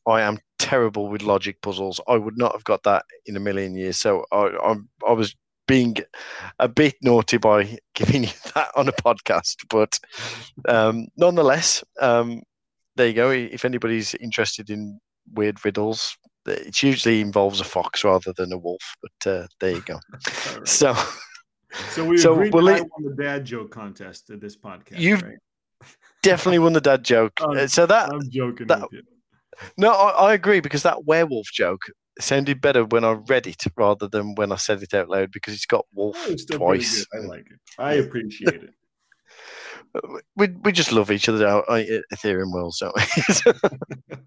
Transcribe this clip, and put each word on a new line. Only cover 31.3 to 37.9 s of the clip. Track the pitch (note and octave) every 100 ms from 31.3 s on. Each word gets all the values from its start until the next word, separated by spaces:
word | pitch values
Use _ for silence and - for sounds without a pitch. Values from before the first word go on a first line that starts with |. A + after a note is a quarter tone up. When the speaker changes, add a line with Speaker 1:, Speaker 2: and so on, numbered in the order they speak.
| B2 G2+
Speaker 1:
joke | - F#2 F#2+ - - _ -
sounded | - C#3 C#3 C3+
better | C#3+ C3
when | A2 A#2
I | A2+ A2 A2+
read | B2+ G#2+
it | D#2+ - -
rather | G#2 G2+ G2+
than | G#2+ G#2 G#2
when | G#2
I | F#2+
said | - G2+
it | G2
out | G2+ E2+
loud, | F#2+ F#2+
because | G2+ -
it's | G#2 -
got | A2+ -
wolf | G2+ G#2 G2+
Speaker 2:
Oh, | A3
it's | E3+
still | - D3+
pretty | F2 F#3+
Speaker 1:
twice. | - G#2 G2+
Speaker 2:
good. | A2+
I | G2+
like | E2 -
it. | _ _ -
I | C3+